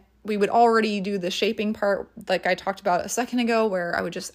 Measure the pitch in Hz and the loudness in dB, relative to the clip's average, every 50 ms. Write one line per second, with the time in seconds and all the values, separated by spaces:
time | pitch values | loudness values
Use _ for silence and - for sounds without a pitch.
0 | _ _ _ _ - 208 214 196 196 - - 233 240 233 226 226 220 220 208 202 | _ _ _ _ -6 -4 0 0 2 4 6 6 6 6 6 4 2 2 0 -2
1 | 185 208 202 190 175 190 - - 214 208 226 - 208 214 214 - 208 202 190 - | -2 -4 -4 -4 -4 -4 -2 -2 -2 -2 0 -2 -2 -4 -2 -2 0 0 0 -2
2 | - - - 226 - - 185 175 - 180 185 - - 196 190 - - 196 175 - | -4 -10 -16 -10 -4 -2 -2 0 0 0 -2 -2 -4 -6 -6 -2 0 0 0 0
3 | - 202 - 233 254 - 240 247 233 233 226 226 220 214 185 180 175 170 - - | -2 -4 -4 -4 -4 -2 -2 -2 0 2 2 2 2 0 0 -2 -2 -2 -2 -2
4 | 185 170 170 190 - - | -2 -4 -6 -8 -10 -6